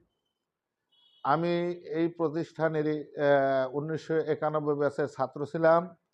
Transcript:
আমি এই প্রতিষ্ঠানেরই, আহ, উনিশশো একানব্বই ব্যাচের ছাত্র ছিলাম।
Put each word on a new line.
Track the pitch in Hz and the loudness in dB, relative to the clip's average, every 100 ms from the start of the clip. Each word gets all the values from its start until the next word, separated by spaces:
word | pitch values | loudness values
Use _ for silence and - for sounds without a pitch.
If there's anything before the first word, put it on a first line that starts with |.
| _ _ _ _ _ _ _ _ _ _ _ _ | _ _ _ _ _ _ _ _ _ _ _ _
আমি | 127 151 170 175 175 | 0 0 2 0 -2
এই | 175 151 156 170 | -6 -6 -2 -2
প্রতিষ্ঠানেরই, | 170 160 156 160 - 160 156 151 151 | 0 -2 -2 -6 -2 0 0 0 -2
আহ, | 143 - 143 143 135 135 131 143 | -6 -2 4 4 4 2 0 -4
উনিশশো | 156 160 - | -4 -6 -2
একানব্বই | 160 147 147 151 156 147 143 | -2 0 -2 0 -2 -2 0
ব্যাচের | 143 143 143 | 0 0 -4
ছাত্র | - 127 - 143 | -4 -6 -4 -8
ছিলাম। | 170 165 165 180 - _ | 2 4 4 2 -10 _